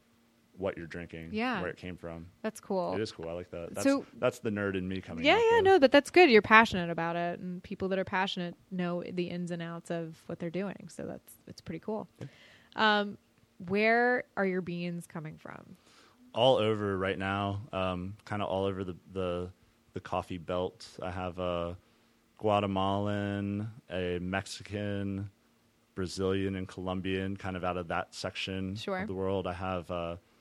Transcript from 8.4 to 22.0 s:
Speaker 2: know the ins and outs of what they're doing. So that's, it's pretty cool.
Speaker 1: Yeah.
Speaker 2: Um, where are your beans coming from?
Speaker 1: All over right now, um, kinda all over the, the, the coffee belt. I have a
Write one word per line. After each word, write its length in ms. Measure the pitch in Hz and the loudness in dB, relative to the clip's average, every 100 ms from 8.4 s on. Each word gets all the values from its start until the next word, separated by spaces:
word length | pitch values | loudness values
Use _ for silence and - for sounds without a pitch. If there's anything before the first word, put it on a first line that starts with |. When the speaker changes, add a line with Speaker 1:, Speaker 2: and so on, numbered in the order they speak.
| 175 - - | -6 -8 -10
Speaker 2:
know 320 | 185 175 175 | -2 -2 -2
the 280 | - 180 175 | -4 -4 -2
ins 200 | 175 175 | -2 -4
and 120 | 170 | -4
outs 280 | 170 170 - | -6 -8 -6
of 320 | 170 160 160 - | -4 -4 -12 -12
what 120 | 170 | -6
they're 100 | 170 | -4
doing. 360 | 175 196 - 165 | -4 -4 -8 -14
So 160 | - - | -10 -8
that's, 280 | - - - - | -10 -14 -20 -20
it's 140 | - | -18
pretty 180 | - 165 | -10 -10
cool. 280 | - 214 180 _ | -6 -6 -6 _
Speaker 1:
Yeah. 80 | 143 - - - _ - 214 208 | -16 -16 -20 -20 _ 0 4 4
Speaker 2:
Um, 180 | 208 - _ _ _ _ 180 | 0 -6 _ _ _ _ -2
where 560 | 202 220 233 240 247 - - | 2 4 6 4 2 -2 0
are 80 | 196 | 0
your 160 | 185 | 0
beans 460 | 175 175 175 170 - | -2 -4 -4 -6 -8
coming 300 | 170 156 160 | -12 -12 -14
from? 400 | - - - 185 _ - - _ - | -16 -16 -16 -20 _ -20 -20 _ -8
Speaker 1:
All 240 | 110 131 117 | 4 6 6
over 380 | 107 107 101 95 | 4 2 0 0
right 200 | 95 87 | 0 0
now, 440 | 95 98 101 101 117 | -2 0 -2 -4 -6
um, 420 | 95 92 90 92 104 - | -2 -2 -2 -6 -10 -8
kinda 200 | 104 98 | -4 -2
all 200 | 95 98 | 0 0
over 180 | 95 | -2
the, 120 | 92 82 - | -6 -8 -10
the, 380 | 95 90 87 90 - _ _ _ | -6 -4 -4 -6 -12 _ _ _
the 60 | - | -14
coffee 380 | - 92 - 92 | -4 -4 -4 -10
belt. 500 | 78 90 90 - - - | -4 -2 -2 -4 -18 -10
I 80 | 90 | -8
have 280 | 92 92 87 | -6 -6 -4
a 380 | 90 87 85 90 _ _ | -2 -2 -4 -8 _ _